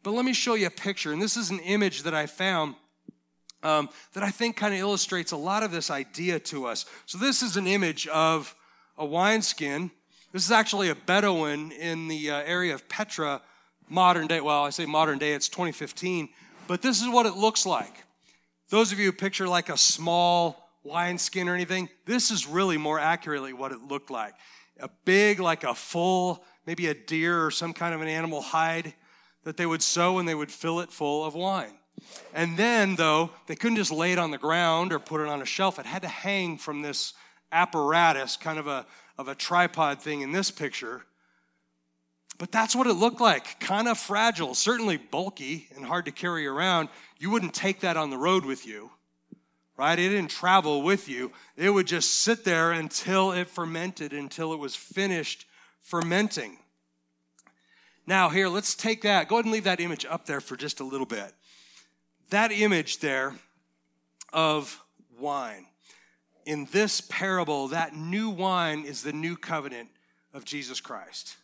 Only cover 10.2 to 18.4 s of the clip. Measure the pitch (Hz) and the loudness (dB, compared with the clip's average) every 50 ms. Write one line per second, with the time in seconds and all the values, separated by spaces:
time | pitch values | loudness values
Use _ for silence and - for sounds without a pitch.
10.2 | - _ - 185 180 175 233 220 220 220 214 202 196 170 147 - - - 180 202 | -20 _ -4 -4 2 4 4 4 4 2 0 0 2 0 0 -2 0 2 4 4
11.2 | 208 202 185 165 156 147 147 147 151 160 143 131 165 170 165 165 165 160 160 156 | 4 4 2 2 0 -2 -2 -4 -6 -10 -10 -8 -6 -4 -4 -4 -4 -6 -6 -4
12.2 | 151 147 147 143 147 156 175 180 180 175 143 131 - _ - - 214 208 - - | -4 -4 -4 -4 -2 -2 0 0 0 0 -2 -4 -6 _ -6 -6 -4 -4 -4 -4
13.2 | 156 143 135 127 _ _ _ _ _ _ _ _ _ _ 147 185 185 180 175 170 | -2 -2 -2 -4 _ _ _ _ _ _ _ _ _ _ 2 6 6 8 6 6
14.2 | 156 156 165 165 139 151 147 143 143 143 139 - 170 147 151 156 160 156 143 135 | 2 0 0 0 2 2 4 4 2 0 -2 -4 -4 0 4 4 4 4 2 0
15.2 | 151 151 147 139 - - - - 180 165 147 - 151 135 - - - 180 185 170 | 0 0 0 0 -2 -4 -2 -2 -4 -4 -4 -6 -10 -10 -8 -6 -4 -2 -2 -2
16.2 | 151 135 _ - - - - - - - 180 175 - 262 247 190 226 247 240 240 | -4 -6 _ -20 -20 -20 -20 -20 -6 -4 -4 0 2 2 2 2 0 4 4 6
17.2 | 233 214 175 196 208 220 214 - - 190 165 120 104 - - - - _ _ _ | 4 4 2 4 2 4 4 2 0 0 0 -2 -2 -6 -14 -20 -20 _ _ _
18.2 | _ _ _ _ | _ _ _ _